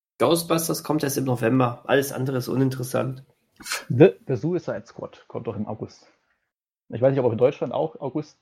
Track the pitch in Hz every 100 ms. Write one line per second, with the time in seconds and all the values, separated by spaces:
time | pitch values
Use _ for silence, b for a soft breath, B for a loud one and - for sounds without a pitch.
0 | _ - 120 170 170 165 - 156 - 151
1 | 143 139 131 120 117 131 120 120 - 135
2 | 135 - 131 127 123 127 135 131 127 120
3 | 127 131 - _ _ _ B B B 123
4 | 160 - - 123 156 180 - 104 - -
5 | - - - 113 117 101 107 110 101 -
6 | _ _ _ _ _ _ _ _ _ 110
7 | 131 139 123 110 127 151 143 135 156 -
8 | 139 151 147 _